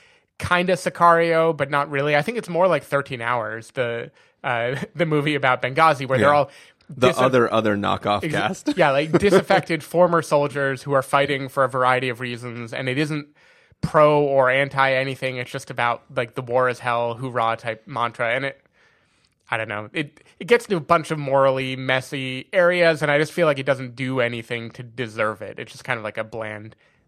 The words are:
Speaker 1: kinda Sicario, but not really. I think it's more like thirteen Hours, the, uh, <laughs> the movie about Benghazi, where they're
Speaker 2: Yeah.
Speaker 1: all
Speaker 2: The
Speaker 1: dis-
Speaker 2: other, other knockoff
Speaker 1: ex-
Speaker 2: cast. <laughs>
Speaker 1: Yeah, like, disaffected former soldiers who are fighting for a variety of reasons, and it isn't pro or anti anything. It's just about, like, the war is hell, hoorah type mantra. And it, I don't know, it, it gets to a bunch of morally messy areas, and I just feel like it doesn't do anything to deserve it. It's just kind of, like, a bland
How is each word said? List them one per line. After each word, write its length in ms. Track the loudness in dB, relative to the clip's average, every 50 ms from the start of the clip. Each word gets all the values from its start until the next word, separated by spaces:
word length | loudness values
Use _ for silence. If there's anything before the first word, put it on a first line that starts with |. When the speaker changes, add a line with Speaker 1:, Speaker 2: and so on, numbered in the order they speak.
| _ _ _ _ _ _ _ -10
Speaker 1:
kinda 340 | -4 0 0 0 2 2 0
Sicario, 800 | 0 0 -4 -2 2 4 6 6 6 4 2 2 2 2 2 2
but 140 | 0 -2 -2
not 200 | 0 -2 -2 0
really. 260 | -2 -2 0 2 2
I 60 | 2
think 160 | 2 0 -4 -6
it's 120 | -6 -4
more 180 | 0 2 2 2
like 160 | 2 0 -2
thirteen 380 | -2 -2 -2 -2 -2 -8 -6
Hours, 480 | -4 -2 -2 -2 -2 -4 -8 -10 -12 -12
the, 400 | -6 -4 -4 -4 -4 -6 -8 -10 _ _ _ _ _ _ -6
uh, 320 | -4 -2 -2 -2 -2 -4 -6 -8
<laughs> 100 | -10 -4
the 100 | -4 -2
movie 300 | 0 0 0 0 0 -2
about 260 | 0 2 2 2 2
Benghazi, 460 | 0 -4 2 4 4 4 4 2 0 0
where 100 | 2 4
they're 100 | 4 6
Speaker 2:
Yeah. 60 | 6
Speaker 1:
all 160 | 4 2 0 -4 -20 -20 -20 _ _ _ -16
Speaker 2:
The 200 | -4 2 2 2
Speaker 1:
dis- 80 | 4 4
Speaker 2:
other, 320 | 2 4 6 4 4 4 2
other 240 | 2 2 2 0 0
knockoff 460 | 0 -2 -2 -2 0 0 0 0 -2
Speaker 1:
ex- 100 | -2 -2
Speaker 2:
cast. 360 | -2 -2 -2 -4 -4 -4 -4 0
<laughs> 20 | 2
Speaker 1:
Yeah, 120 | 2 2
like, 200 | 4 2 0 2
disaffected 720 | 0 2 4 4 4 4 4 4 2 2 2 0 -4 -6 -6
former 380 | -4 2 2 4 4 4 0 0
soldiers 580 | 2 0 0 0 0 -2 -2 -2 -2 -4 -4 -4
who 80 | 0 0
are 100 | 0 0
fighting 460 | 2 2 2 2 2 0 -4 -4 -6
for 140 | 0 0 0
a 60 | 0
variety 400 | 2 0 2 2 2 2 0 -2
of 100 | -4 -4
reasons, 540 | -6 -8 -8 -8 -10 -12 -10 -10 -10 -10 -8
and 160 | -8 -6 -4
it 80 | -2 -2
isn't 300 | -2 -2 -2 -6 -8 -10 _ _ _ _ _ _ _ _ _ _
pro 420 | -8 0 4 6 6 6 6 4 2
or 260 | 2 2 4 4 4
anti 420 | 4 2 0 -2 0 0 2 2 2
anything. 440 | 0 0 -2 -4 -6 -6 -6 -6 -6
It's 140 | -10 -8
just 180 | -10 -12 -10 -10
about, 320 | -6 -2 -2 -2 -2 -4 _ _ -6
like, 200 | -6 -6 -6 -6
the 80 | -10
war 260 | -8 -2 0 0 0 0
is 120 | -2 -4
hell, 340 | -4 -4 -2 -2 -2 -4 -6
hoorah 420 | -8 -10 -8 -4 -2 -2 -2 -2 -4
type 260 | -6 -10 -10 -10 _
mantra. 480 | -10 -6 -4 -4 -4 -4 -4 -2 -2 -2
And 120 | -2 -4
it, 140 | -6 -8 _ _ _ _ _ _ _ _ _ _ _ _ _ _ _ _ _ _ -6
I 60 | -4 -4
don't 120 | -4 -4
know, 200 | -6 -10 -10 -8 -8
it, 300 | -8 -8 -8 _ -20 _ _ _ -10
it 80 | 0 2
gets 180 | 2 2 2
to 100 | 0 -4 -4
a 20 |
bunch 300 | 0 2 0 0 0 -2
of 80 | -6 -6
morally 560 | -4 0 2 4 4 4 4 2 -2 -4 -6
messy 760 | -6 -2 0 0 -2 -2 -4 -8 -8 -6 -6 -8 -8 -10 -4
areas, 500 | 0 2 2 4 4 4 4 4 2 2 0
and 80 | 0
I 60 | 2 2
just 120 | 0 0
feel 140 | 0 0 2
like 140 | 2 2 0
it 60 | 0 -2
doesn't 280 | -2 -2 -4 -12 -10
do 240 | -8 -6 -4 -2 0
anything 520 | 0 0 -2 -6 -8 -8 -8 -8 -8 -10
to 120 | -14 -14 -18
deserve 580 | -16 -8 -8 -8 -8 -4 -2 -2 -2 -2 -6 -10
it. 160 | -14 -12 -14
It's 120 | -14 -16
just 120 | -16 -16 -8
kind 140 | -8 -8 -6
of, 40 | -6
like, 140 | -10 -8 -8
a 60 | -10
bland 520 | -8 -8 -10 -10 -10 -10 -12 -14 -18 -20 _ _ _ _ _ _